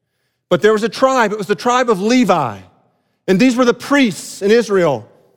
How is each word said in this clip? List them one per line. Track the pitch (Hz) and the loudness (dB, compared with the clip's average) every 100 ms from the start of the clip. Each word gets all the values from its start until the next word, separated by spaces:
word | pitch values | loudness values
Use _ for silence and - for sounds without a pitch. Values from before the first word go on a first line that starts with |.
| _ _ _ _ _ | _ _ _ _ _
But | 180 | 2
there | 208 | 2
was | 214 | 2
a | 220 | -2
tribe, | - 262 262 214 | 0 0 2 0
it | 214 | -2
was | 202 | -4
the | |
tribe | 208 247 247 247 | -4 0 0 0
of | 190 | -2
Levi. | 214 254 208 175 127 101 92 _ _ _ _ _ - | 2 2 2 0 -2 -8 -18 _ _ _ _ _ -2
And | 190 | 2
these | 262 240 | 2 2
were | 247 | 0
the | - | 0
priests | - 285 240 151 - - | -2 0 0 -2 -14 -6
in | 196 | 0
Israel. | 233 214 196 165 123 110 _ _ | 0 2 0 0 -2 -10 _ _